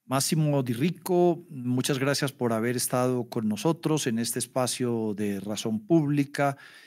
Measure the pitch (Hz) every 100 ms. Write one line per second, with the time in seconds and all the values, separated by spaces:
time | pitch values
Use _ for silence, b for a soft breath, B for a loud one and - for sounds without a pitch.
0 | - 131 - 156 151 143 127 117 170 170
1 | - 175 175 160 - 143 123 127 127 135
2 | 135 139 139 - 120 113 117 123 - 127
3 | 127 127 113 120 107 104 165 165 156 156
4 | 131 113 117 127 - 131 123 - 123 117
5 | 110 101 104 98 98 104 113 110 - 165
6 | 143 147 139 147 143 135 B B